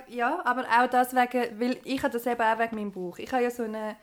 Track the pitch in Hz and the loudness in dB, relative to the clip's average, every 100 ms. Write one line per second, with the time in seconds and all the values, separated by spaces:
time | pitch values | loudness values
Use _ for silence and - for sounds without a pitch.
0 | - 240 240 339 254 247 240 233 254 247 | -6 -2 0 0 0 -2 2 4 4 4
1 | 254 254 247 254 233 214 247 247 - 262 | 2 2 2 2 -2 0 -2 -2 -4 -2
2 | 277 247 240 240 220 220 226 220 208 185 | -2 -2 -2 2 2 2 0 -2 -6 -6
3 | 180 175 - 262 240 240 220 220 214 214 | -8 -8 -4 0 0 -2 -6 -6 -8 -10